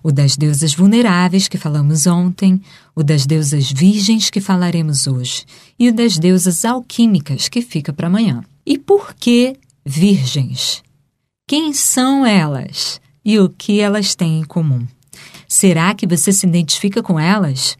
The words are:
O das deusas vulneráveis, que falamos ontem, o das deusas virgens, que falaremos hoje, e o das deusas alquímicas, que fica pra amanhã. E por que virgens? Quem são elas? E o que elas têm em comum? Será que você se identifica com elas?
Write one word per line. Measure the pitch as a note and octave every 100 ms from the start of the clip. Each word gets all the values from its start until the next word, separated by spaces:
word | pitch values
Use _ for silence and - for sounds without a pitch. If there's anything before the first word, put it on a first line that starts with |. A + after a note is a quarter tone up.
O | D#3+
das | C#3 C#3+
deusas | C#3+ D3+ C#3+ D#3
vulneráveis, | E3 G3 A#3 A#3+ F3 F3+ F#3+ F#3+
que | F#3+
falamos | D#3 D3 C#3+ D#3 F3+
ontem, | F3 F3+ F3+ F#3+ F#3 - - _ -
o |
das | D3+ D3+ C3+
deusas | D#3 D3 D3 B2+
virgens, | C3+ F#3 G#3+ G3 A3+ -
que | G3
falaremos | G3 F#3 F3 E3+ D#3 C#3 C#3
hoje, | C3 B2 - - - _ _
e | A#3+
o |
das | A3+ A#3 E3
deusas | F3 F#3 F#3 E3+
alquímicas, | A3+ B3+ A#3+ - A#3 F#3 C#3+ C3 -
que | A#3+
fica | A#3+ D#3+ C#3+
pra | C#3+ E3+
amanhã. | G3+ A3 A#2+ - _
E | - C#4
por | - G3+ -
que | - A#3+ A#3+ B3+ C4+ _ _
virgens? | - C#3+ G3 F#3 B2+ D3 A#2+ B2+ - - _ _ _ _ _ _ -
Quem | D4 D#4+
são | C#4 - - B3+ C#4
elas? | B3+ G3+ D3+ C3+ - - - - _ _
E | G#3+ G#3+
o | F#3+
que | - - G#3
elas | G#3 G#3 G3
têm | - E3 D#3+
em |
comum? | D#3 F3 D#3+ B2+ A#2 _ _ - - - _
Será | - G3 D#3+ F3
que | G#3 F3+
você | E3 -
se | G3 F#3
identifica | E3+ D#3 - G3 G#3+
com | A3+ D#3
elas? | D#3+ G#3 E3 C3 -